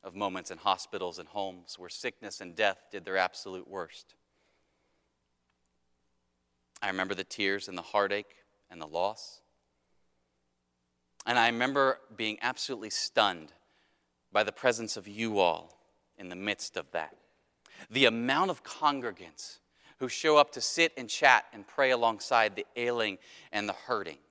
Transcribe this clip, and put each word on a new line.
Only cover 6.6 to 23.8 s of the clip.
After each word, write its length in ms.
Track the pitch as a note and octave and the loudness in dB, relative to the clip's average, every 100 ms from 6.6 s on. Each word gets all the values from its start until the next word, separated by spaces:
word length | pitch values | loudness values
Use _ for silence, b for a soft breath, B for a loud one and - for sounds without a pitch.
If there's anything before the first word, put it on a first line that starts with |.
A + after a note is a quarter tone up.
| _ - | _ -8
I 80 | G2+ | -6
remember 280 | F#2+ F#2+ F#2+ | -2 -2 -4
the 80 | |
tears 440 | F#2+ - G2 G2 G2+ | -6 -2 -2 -2 -6
and 80 | F2+ | -12
the 60 | |
heartache 540 | E2+ G#2 G2+ G2+ G#2 _ _ _ _ | -2 0 2 0 -6 _ _ _ _
and 100 | F2 | -16
the 60 | D#2 | -8
loss. 560 | D#2+ F#2+ A2 - - _ _ _ _ _ _ _ _ _ _ _ _ _ _ _ _ _ _ - | -2 -2 -4 -16 -20 _ _ _ _ _ _ _ _ _ _ _ _ _ _ _ _ _ _ 0
And 140 | A#2+ | 4
I 80 | A#2 | 4
remember 520 | A#2 B2+ C#3 C3+ - - A2 | 4 0 4 2 2 -8 -6
being 220 | A2 G#2+ | -6 -4
absolutely 500 | A#2+ B2+ - B2 G#2+ | -6 -4 -8 -8 -6
stunned 600 | - - - G#2 F2 D#2 _ _ _ _ _ _ _ _ | -6 -2 4 4 2 -12 _ _ _ _ _ _ _ _
by 120 | G#2 | 0
the 80 | G#2 | 2
presence 440 | - C3 A#2 A2+ - | 2 0 0 -4 -8
of 100 | G2 | -10
you 320 | G#2 A2+ G#2 | -6 -2 4
all 400 | F2+ E2 E2 _ _ _ _ _ | 4 4 -6 _ _ _ _ _
in 100 | F#2 | -14
the 60 | F2+ | -8
midst 420 | G2+ G2+ - - | -4 -4 -4 -8
of 140 | D2+ | -6
that. 240 | E2+ D#2 - _ _ _ _ _ B B | -6 -8 -12 _ _ _ _ _ B B
The 160 | A#2+ B2+ | 4 4
amount 460 | A2+ B2 C#3+ F#3+ | 4 0 2 2
of 120 | D#3+ | -2
congregants 960 | - - D3+ C#3 A#2+ F2+ F2 - - - _ b b b | -8 0 0 0 -6 -10 -18 -16 -16 -16 _ b b b
who 80 | B2+ | -8
show 300 | - D#3+ D3+ | -2 4 6
up 140 | C#3+ | 4
to 100 | - | 2
sit 320 | - - E3 - | -4 2 2 2
and 120 | A#2 | -8
chat 360 | - C#3+ A#2+ - | 4 8 6 4
and 140 | A2 G2 | -16 -12
pray 240 | - C3+ | 0 2
alongside 680 | B2+ A#2 G#2+ - A#2+ A2 G2+ | 4 4 2 2 4 4 0
the 120 | - - | -8 -4
ailing 420 | A#2+ A#2+ G#2+ F#2+ B B B | -2 0 -2 -4 B B B
and 160 | G#2 G#2 | -4 -4
the 60 | |
hurting. 460 | F#2+ | -6